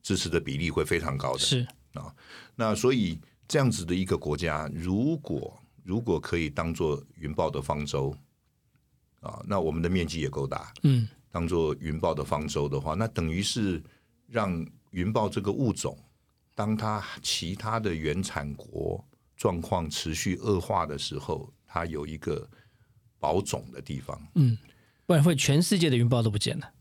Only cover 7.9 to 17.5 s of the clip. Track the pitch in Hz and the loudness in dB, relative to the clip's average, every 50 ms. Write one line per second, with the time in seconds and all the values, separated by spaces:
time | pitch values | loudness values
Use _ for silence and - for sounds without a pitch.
7.9 | - 73 69 69 - - - _ _ _ _ _ _ _ _ _ _ _ _ _ | -2 -2 -2 -2 -4 -8 -16 _ _ _ _ _ _ _ _ _ _ _ _ _
8.9 | _ _ _ _ _ _ - - - - - - 101 95 82 78 78 82 85 87 | _ _ _ _ _ _ -14 -12 -12 -10 -6 -2 0 0 0 0 0 0 0 2
9.9 | 92 92 85 76 78 82 73 67 69 71 69 67 67 69 - - - - - 147 | 2 2 0 0 -2 -4 -4 -2 -2 -4 -4 -2 -4 -6 -8 -10 -8 2 4 6
10.9 | 135 120 110 107 - - _ _ - 87 85 82 92 85 80 78 76 71 78 78 | 6 6 4 0 -6 -16 _ _ -4 -2 0 2 2 2 2 2 0 -2 -4 -4
11.9 | 76 80 - 87 80 76 73 - 73 73 76 73 - 76 71 71 71 - 69 78 | -2 0 0 0 0 0 -2 -2 -2 -2 -2 -2 0 0 0 0 -2 -2 -2 -2
12.9 | 78 92 113 110 - - 82 80 80 92 101 - - 120 107 98 90 80 - - | -2 0 -2 -2 -2 -2 -2 0 0 0 -2 -2 0 0 0 0 0 -2 -6 -12
13.9 | - _ _ _ _ _ _ - 113 120 - 95 87 82 80 80 - - _ _ | -20 _ _ _ _ _ _ -4 -2 0 0 0 -2 -2 -4 -8 -12 -20 _ _
14.9 | - 90 87 104 110 120 107 98 - 110 95 101 101 120 135 117 95 - - - | -4 -2 0 2 2 2 2 2 0 0 -2 0 0 2 2 0 0 0 -4 -6
15.9 | - - - _ _ _ _ _ _ _ _ _ _ - 104 104 107 107 110 107 | -6 -8 -20 _ _ _ _ _ _ _ _ _ _ -4 0 0 0 0 0 -2
16.9 | 107 104 98 - - - - - - - - 85 | -2 -4 -6 -8 -12 -8 -4 -4 -2 -2 -2 -4